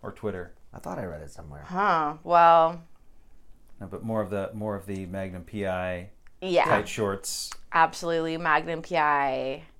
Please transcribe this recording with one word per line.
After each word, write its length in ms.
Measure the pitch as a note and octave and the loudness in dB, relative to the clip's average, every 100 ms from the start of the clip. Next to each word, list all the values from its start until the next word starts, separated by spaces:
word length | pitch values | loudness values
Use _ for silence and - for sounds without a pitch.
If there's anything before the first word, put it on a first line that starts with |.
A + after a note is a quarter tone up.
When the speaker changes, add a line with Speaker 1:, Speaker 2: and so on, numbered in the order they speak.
Speaker 1:
Or 120 | - | -12
Twitter. 400 | - G#2+ F#2 F2 - - | -6 -6 -6 -10 -14 -20
Speaker 2:
I 60 | - | -16
thought 200 | - F3+ | -10 -8
I 60 | |
read 160 | G2 D#3 | -8 -8
it 100 | D#3 | -12
somewhere. 340 | - D#3 C#3+ - | -16 -16 -16 -8
Speaker 3:
Huh. 480 | F3+ G3+ E3+ D3+ D3+ | 0 2 4 2 -4
Well. 560 | - E3+ E3+ E3 E3 E3+ - - - - - - - - - - | 4 8 10 10 8 2 -14 -20 -20 -20 -20 -20 -18 -20 -18 -14
Speaker 1:
No, 80 | F#2+ | -12
but 140 | F2 | -8
more 200 | A2+ A2 | -4 -2
of 80 | G2+ | -2
the, 200 | G2+ F#2+ | -2 -4
more 220 | G#2+ G#2+ G2+ | -4 -4 -6
of 100 | F#2+ | -6
the 180 | G2 F#2 | -8 -6
Magnum 360 | F#2+ F#2+ F#2 | -6 -8 -8
P 220 | F2+ G#2 G2 | -10 -6 -2
I 420 | F#2 F#2 F2+ F#2 - - - | -2 -2 -6 -8 -18 -20 -12
Speaker 3:
Yeah. 240 | F#3+ E3+ | 0 2
Speaker 1:
tight 240 | - G2+ G#2 | 4 2 0
shorts. 640 | - G#2 G2 - - - - - | -2 -2 -2 -6 -8 -8 -12 -4
Speaker 3:
Absolutely. 680 | E3 E3 - E3+ E3 D#3+ D#3+ | 2 2 2 -2 -2 0 -2
Magnum 420 | E3 D3+ E3 E3 | 2 2 0 -6
P 160 | E3 E3+ | -2 0
I. 680 | D3+ C#3+ C#3 C3 C3 C#3 E3 - | 2 2 2 0 -4 -6 -12 -20